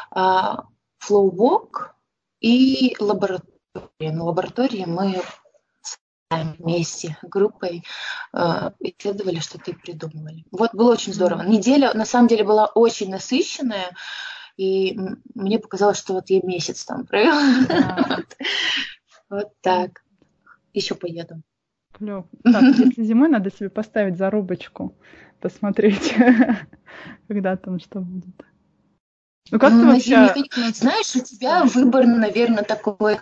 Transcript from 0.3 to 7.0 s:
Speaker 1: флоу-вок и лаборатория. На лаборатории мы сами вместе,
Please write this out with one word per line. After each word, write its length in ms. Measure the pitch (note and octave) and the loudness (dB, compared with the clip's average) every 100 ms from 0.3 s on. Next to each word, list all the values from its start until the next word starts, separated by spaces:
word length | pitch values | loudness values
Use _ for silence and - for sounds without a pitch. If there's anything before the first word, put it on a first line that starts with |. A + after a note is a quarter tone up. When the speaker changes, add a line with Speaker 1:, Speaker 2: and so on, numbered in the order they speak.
| F#3 - - - _ _ _ | 0 -2 -8 -12 _ _ _
Speaker 1:
флоу-вок 960 | - G#3 F#3+ F3 B3 F4+ - - - _ _ _ _ - | 0 2 2 2 2 2 -4 -14 -14 _ _ _ _ -4
и 560 | A3+ B3 C4 C4 B3+ - | 2 4 4 2 0 0
лаборатория. 1120 | G#3 F#3+ G3 F#3 - _ _ - - - D#3 | -2 -2 -2 -6 -10 _ _ -20 -20 -10 -8
На 100 | D#3+ | -6
лаборатории 600 | E3 E3+ F3 - C4 A3 F3 | -4 -4 -4 -4 -4 -4 -6
мы 360 | E3+ G3 F#3 E3+ - _ _ _ _ - - _ _ - | -4 -4 -4 -8 -14 _ _ _ _ -20 -20 _ _ -8
сами 240 | E3 D#3+ D3+ | -8 -8 -8
вместе, 580 | E3 F3 E3 - | -4 -4 -4 -10